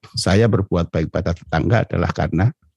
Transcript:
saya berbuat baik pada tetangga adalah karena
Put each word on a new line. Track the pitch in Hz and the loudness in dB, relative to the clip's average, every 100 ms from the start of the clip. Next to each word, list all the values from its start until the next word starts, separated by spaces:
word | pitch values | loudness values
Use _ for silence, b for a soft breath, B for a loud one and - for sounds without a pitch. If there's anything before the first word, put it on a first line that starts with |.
| - | -8
saya | - - 98 113 | -6 0 4 4
berbuat | 98 98 87 80 | 2 0 -2 -2
baik | 82 78 | -2 -2
pada | 80 87 | -2 -4
tetangga | 85 - 80 82 113 | -6 -4 -2 2 0
adalah | - - 85 | 0 -2 -2
karena | - 78 82 107 - _ | -2 -2 0 0 -2 _